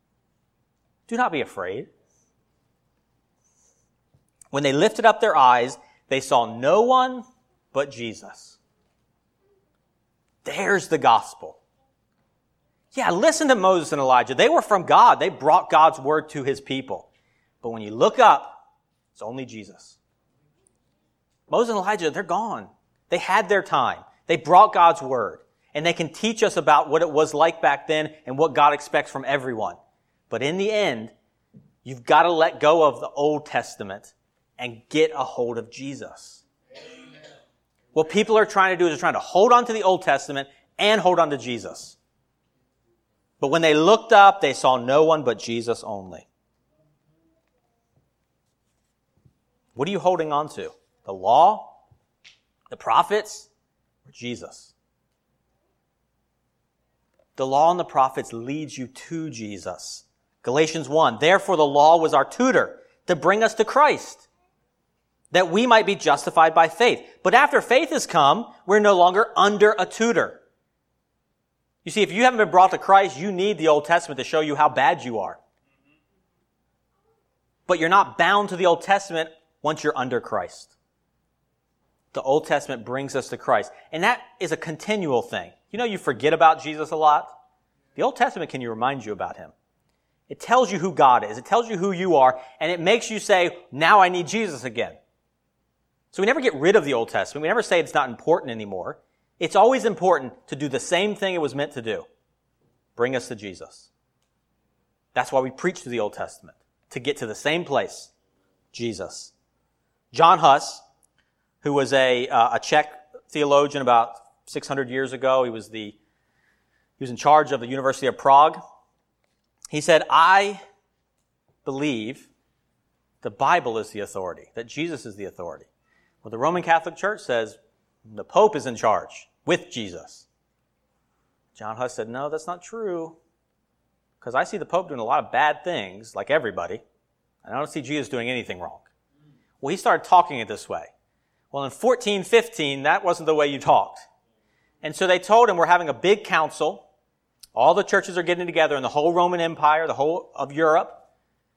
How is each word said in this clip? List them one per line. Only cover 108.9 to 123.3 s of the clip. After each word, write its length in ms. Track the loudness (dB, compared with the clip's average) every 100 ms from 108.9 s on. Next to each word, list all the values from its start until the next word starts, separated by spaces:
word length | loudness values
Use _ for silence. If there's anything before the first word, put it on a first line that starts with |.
| -8 -14 -16 -20 _ _ _ _ _ _ _ _
John 260 | 2 4 6
Huss, 460 | 4 2 0 -16 _ _ _ _ _ _ _ _
who 120 | -4
was 180 | -2 0
a, 340 | 2 2 0 0
uh, 300 | 0 2 0
a 20 |
Czech 520 | 0 0 -2 -10 _ -20 _
theologian 540 | -4 2 2 2 -2
about 380 | 2 2 2 -6 _ _ -12
six 220 | -12 -8
hundred 220 | -6 -6
years 240 | -6 -6
ago, 300 | -2 0 2
he 60 | 0
was 200 | -6 -14
the, 280 | -14 -14 -18 _ _ _ _ _ _ _ _ _ -14
he 60 |
was 60 | -12
in 60 | -2
charge 360 | 4 4 2
of 80 | -6
the 80 | -6
University 400 | -4 -4 -2 -4
of 100 | 0
Prague. 440 | 4 6 6 2 -20 _ _ _ _ _ _ _ _ _ -10
He 120 | -6
said, 220 | 2 2 4
"I 520 | 4 6 4 2 -6 -18 _ _ _ _ _ _ _ _ _ -10
believe 640 | -4 -4 -4 -8 -12 _ _ _ _ _ _ _ _ _ _
the 100 | -12